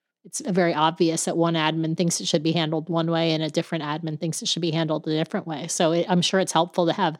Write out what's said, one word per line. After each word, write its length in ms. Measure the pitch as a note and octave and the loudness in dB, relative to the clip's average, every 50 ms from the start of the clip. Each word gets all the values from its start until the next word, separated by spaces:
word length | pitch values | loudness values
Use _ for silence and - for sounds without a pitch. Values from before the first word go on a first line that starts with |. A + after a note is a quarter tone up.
| _ _ _ _ - | _ _ _ _ -18
It's 160 | F#3 - - | -14 -12 -8
very 320 | - - F3+ F#3 F3 E3+ E3+ | -6 -2 0 2 2 2 2
obvious 520 | D3+ D#3 D#3+ E3+ - F3+ E3 D#3+ E3 - | 2 2 2 2 2 2 2 2 0 -2
that 120 | F#3 E3+ | -2 0
one 180 | E3+ E3 E3+ E3 | 0 2 2 2
admin 420 | E3 D#3 D#3 D#3+ D#3+ D#3+ D#3+ D#3+ | 2 0 0 0 0 -2 -2 0
thinks 240 | - F3+ E3+ - - | 0 0 0 0 -2
it 80 | F#3+ - | -2 0
should 160 | - E3 D3 | 0 0 2
be 80 | D#3+ E3 | 0 0
handled 360 | E3+ D#3+ D3+ E3 D#3+ D#3+ - | 0 0 0 -2 -2 -4 -2
one 220 | E3+ E3 E3 E3 | -2 0 0 0
way 220 | E3 E3 E3 E3 D#3+ | 0 0 2 2 0
and 100 | D#3 D#3+ | 0 -2
a 60 | D#3 | -2
different 320 | - E3+ E3 - F3 D#3+ D3+ | -2 -4 -4 -2 -4 -6 -4
admin 380 | D3 D3 D#3 E3+ D#3+ D#3 D3 | -4 -6 -4 -4 -6 -6 -4
thinks 200 | F3 E3 D#3 - | -4 -4 -4 -4
it 60 | A#3 | -4
should 160 | - - F3 E3 | -4 -4 -2 -2
be 80 | E3 | -2
handled 380 | D3+ E3 E3 D#3 D#3 D3+ - D#3+ | 0 0 0 0 -2 -2 -2 -2
a 20 | |
different 380 | D#3 D#3 E3 - - G3 - E3 | -2 0 -2 -2 -4 -6 -6 -6
way. 180 | D#3 C#3+ - | -8 -8 -6
So 240 | E3+ - - F#3 D#3+ E3+ | -4 -2 2 2 2 4
it, 140 | E3+ E3+ - | 2 2 2
I'm 140 | F3+ F3+ E3 | 2 2 4
sure 160 | - - F#3+ | 4 2 2
it's 140 | F#3 - - | 2 2 2
helpful 340 | E3 E3+ F3 - - F3 | 2 2 2 2 0 0
to 60 | E3 D#3 | 2 2
have 260 | - G3 E3 D#3 - | 2 0 0 -2 0